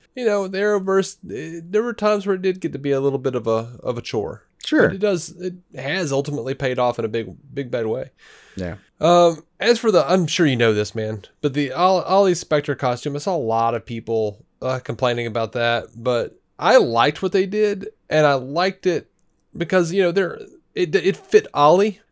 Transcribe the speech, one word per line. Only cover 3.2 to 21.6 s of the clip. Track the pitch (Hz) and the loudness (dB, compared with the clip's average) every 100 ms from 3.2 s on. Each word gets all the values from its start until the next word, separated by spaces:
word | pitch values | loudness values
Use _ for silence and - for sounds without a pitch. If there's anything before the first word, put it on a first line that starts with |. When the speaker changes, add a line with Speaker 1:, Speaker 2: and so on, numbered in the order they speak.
| 131 123 | -4 -2
Speaker 1:
of | 113 | 0
a, | 113 117 123 | -2 -2 -10
of | - 117 | -6 -6
a | |
chore. | - 113 98 - _ _ | -4 -6 -6 -8 _ _
Speaker 2:
Sure. | - 302 202 | -2 4 4
Speaker 1:
But | 190 | 2
it | |
does, | 208 180 - 165 | -2 -2 -6 -10
it | 180 180 _ 123 | -10 -12 _ -12
has | 135 175 160 | -6 -4 -2
ultimately | 135 143 143 123 | -2 -2 -6 -6
paid | 135 135 127 | -4 -4 0
off | 123 120 | 0 0
in | 113 | -2
a | |
big, | 117 110 - - | -4 -6 -10 -14
big, | 123 127 | -10 -6
bad | 120 110 | -4 -2
way. | 120 135 _ - - - - | -4 -8 _ -20 -20 -16 -10
Speaker 2:
Yeah. | 90 90 _ - | -8 -10 _ -2
Speaker 1:
Um, | 156 175 175 160 - - | 2 6 4 2 -12 -4
as | 214 226 | 0 2
for | 233 | 4
the, | 180 143 | 2 4
I'm | 190 156 | 2 2
sure | - 160 | 2 2
you | 123 | 4
know | 117 | 2
this, | 104 104 | 2 -2
man, | 113 110 107 - _ | -4 -6 -8 -12 _
but | 147 | -4
the | 131 139 | -2 -4
Ol-, | 131 180 190 | 2 2 2
Ollie | - 190 196 170 | 2 4 4 2
Spectre | - 147 143 135 | 0 -2 -2 -2
costume, | 131 123 147 143 | -2 -2 -4 -6
I | |
saw | 196 175 | -4 -2
a | |
lot | 113 113 117 | 0 2 2
of | 117 - | 0 -6
people, | 117 110 113 107 101 - - | -10 -4 -2 -2 -6 -20 -10
uh, | 131 131 | -6 -6
complaining | - 120 123 120 117 | -6 -2 0 0 -4
about | 113 110 | -4 -4
that, | 123 117 117 - 113 | -2 0 0 -4 -8
but | 120 120 104 _ _ - | -2 -2 -2 _ _ -4
I | 165 247 | 4 4
liked | 151 117 131 151 | 4 2 2 2
what | - | -2
they | 196 190 | 0 0
did, | 208 208 196 - - - | 0 -2 -2 -10 -16 -2
and | 156 151 | 2 4
I | |
liked | 139 127 151 185 185 180 | 2 -2 -2 -2 -2 -2
it | 160 - _ _ _ _ - | -2 -6 _ _ _ _ -8
because, | 165 185 165 | 0 2 2
you | 190 | 2
know, | 180 | 2
they're, | 175 180 143 - - _ - | 2 -2 -4 -16 -20 _ -4
it, | 175 | 0
it | 175 160 - | 2 0 -2
fit | - 208 - | 2 2 2
Ollie, | - | 2